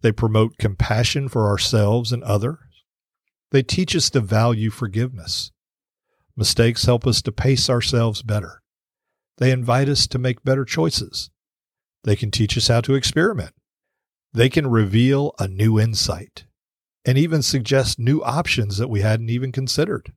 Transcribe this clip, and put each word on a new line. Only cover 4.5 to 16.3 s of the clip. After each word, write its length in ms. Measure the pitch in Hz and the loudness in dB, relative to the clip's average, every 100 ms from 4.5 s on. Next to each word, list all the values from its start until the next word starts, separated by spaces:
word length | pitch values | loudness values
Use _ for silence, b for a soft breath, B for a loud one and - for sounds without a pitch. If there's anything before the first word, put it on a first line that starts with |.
| 113 110 | 0 -2
forgiveness. 840 | 107 113 98 123 123 82 - - _ _ _ _ _ _ _ _ - | -4 -6 -4 -4 -6 -10 -10 -10 _ _ _ _ _ _ _ _ -4
Mistakes 480 | 107 - 117 117 | -2 2 2 2
help 220 | - 120 131 | 2 2 2
us 140 | 113 | 0
to 100 | - | -2
pace 360 | - 135 131 - | -2 0 0 2
ourselves 540 | 123 - 123 117 107 | 0 0 0 0 -2
better. 400 | 113 104 87 - _ _ _ _ _ _ _ _ | -4 -4 -4 -16 _ _ _ _ _ _ _ _
They 140 | 127 | 0
invite 380 | 127 120 123 139 | 0 0 0 2
us 180 | 143 - | 0 0
to 100 | 135 | -2
make 260 | 127 127 | -2 -2
better 200 | 135 131 | -2 -2
choices. 680 | 127 - 160 - 98 - - _ _ _ _ _ _ _ | -2 -2 -2 -2 -6 -10 -12 _ _ _ _ _ _ _
They 120 | - 104 | -2 0
can 140 | 110 | 0
teach 260 | - 107 - | 0 0 0
us 120 | - | 2
how 120 | 117 | 0
to 140 | 117 | 2
experiment. 600 | 135 123 - 180 196 87 _ _ _ _ _ _ _ _ | 0 0 0 0 -2 -8 _ _ _ _ _ _ _ _
They 160 | 113 127 | 2 2
can 180 | 160 143 | 4 2
reveal 680 | 117 104 104 127 139 143 - | 2 4 4 4 2 0 -4
a 80 | 98 | -8
new 320 | 92 110 107 | 0 2 4
insight 680 | 110 107 - 82 104 | 2 0 -4 -6 -10